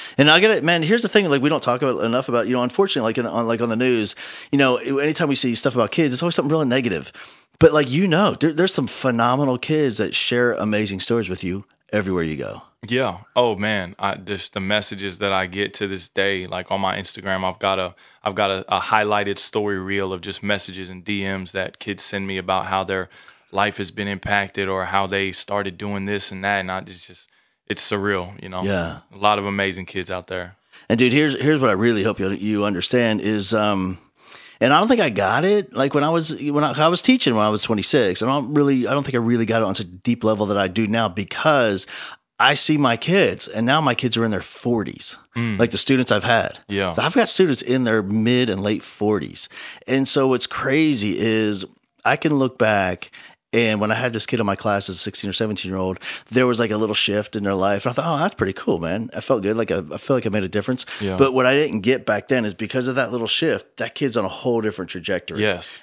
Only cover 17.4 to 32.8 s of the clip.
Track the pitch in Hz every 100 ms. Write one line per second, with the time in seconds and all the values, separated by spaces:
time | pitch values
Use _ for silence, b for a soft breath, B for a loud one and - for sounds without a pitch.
17.4 | 92 92 98 95 90 - b b 107 98
18.4 | 101 95 - 95 - 110 104 104 101 98
19.4 | - 110 104 95 95 98 95 92 98 92
20.4 | 101 101 - 95 92 92 87 101 95 95
21.4 | 90 95 92 - - 98 - 101 95 95
22.4 | 92 95 95 95 95 95 90 B B B
23.4 | B 98 104 98 95 104 101 95 - 101
24.4 | 98 - 95 95 90 98 98 98 98 90
25.4 | - 101 98 87 104 101 98 104 - 95
26.4 | 98 101 92 92 92 90 - 90 - _
27.4 | _ _ - 104 - 104 101 95 90 101
28.4 | 95 92 95 95 85 76 _ 101 104 104
29.4 | 101 101 98 92 87 95 92 92 90 92
30.4 | 90 - _ B B 120 123 135 151 135
31.4 | 143 151 127 95 117 110 104 98 98 101
32.4 | 104 104 101 90